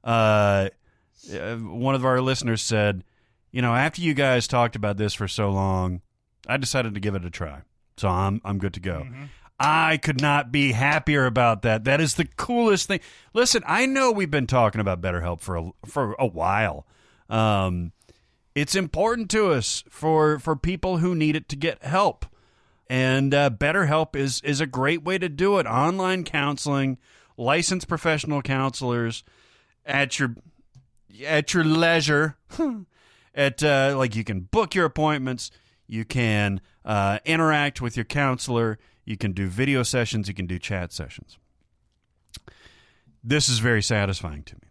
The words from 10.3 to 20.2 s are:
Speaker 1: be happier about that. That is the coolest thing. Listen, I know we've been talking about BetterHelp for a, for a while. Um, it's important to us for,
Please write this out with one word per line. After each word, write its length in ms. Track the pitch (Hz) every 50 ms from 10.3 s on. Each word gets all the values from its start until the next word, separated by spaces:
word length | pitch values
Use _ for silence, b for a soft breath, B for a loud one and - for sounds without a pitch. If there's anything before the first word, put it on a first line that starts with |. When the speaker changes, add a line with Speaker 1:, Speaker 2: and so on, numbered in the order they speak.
| 143 147 139 120
Speaker 1:
be 220 | 123 143 143 135
happier 540 | 117 110 135 139 151 160 - - 151 143 131
about 340 | 127 110 131 123 117 113 98
that. 220 | - 117 110 110 107
That 160 | 131 139 147
is 140 | 160 143 -
the 100 | - 165
coolest 640 | - - - - - 247 240 233 220 202 180 - -
thing. 120 | 196 - B B B B B B B
Listen, 280 | 220 247 240 - 226 -
I 180 | - 160 214 254
know 260 | 269 269 269 262 254
we've 200 | 226 202 190 151
been 160 | 147 143 127
talking 340 | - 131 123 117 104 - 110
about 220 | 104 98 92 87
BetterHelp 380 | 87 92 87 87 85 87 87 82
for 160 | - - 90 82
a, 120 | 82 90 - _ -
for 320 | 104 - 147 131 104 107 -
a 80 | 135
while. 600 | 113 85 80 82 92 98 104 110 95 73 69 - b b b b b b b b b
Um, 640 | 113 113 110 110 104 98 95 92 90 87 87 82 - b b b b b b b b b b b _
it's 200 | 143 147 - -
important 560 | 196 185 151 - 151 196 226 240 233 220 180
to 200 | 208 220 208 185
us 320 | 151 127 104 - - - - -
for, 480 | - - - 156 160 156